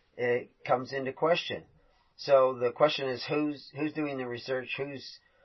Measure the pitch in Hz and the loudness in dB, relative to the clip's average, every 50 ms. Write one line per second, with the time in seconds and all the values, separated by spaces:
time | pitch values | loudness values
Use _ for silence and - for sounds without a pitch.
0 | _ _ _ - 120 123 120 123 - - _ _ _ - 131 135 131 131 139 135 | _ _ _ -2 0 0 0 0 -2 -6 _ _ _ 0 0 0 0 -4 -6 -6
1 | 135 127 135 - 156 160 175 170 - - 113 85 - _ _ _ _ _ _ _ | -6 -6 -2 0 2 2 2 2 0 -6 -8 -8 -8 _ _ _ _ _ _ _
2 | _ _ _ - - 143 139 135 131 131 131 120 123 120 120 - 156 151 - - | _ _ _ -12 2 6 6 6 6 6 2 0 -2 -2 4 4 4 4 4 0
3 | 139 131 127 120 - - 156 151 151 147 147 135 - - - 135 151 156 147 156 | -2 -4 -4 -4 -4 -2 0 0 0 0 -2 -6 -12 -16 -8 -6 -6 -6 -4 -4
4 | 151 143 139 131 127 123 120 117 - - 131 131 123 - - - 139 143 139 127 | -4 -4 -4 -6 -6 -6 -6 -8 -4 -4 -4 -4 -4 -6 -6 -6 -6 -8 -8 -12
5 | - - - - _ _ _ _ _ | -14 -16 -20 -20 _ _ _ _ _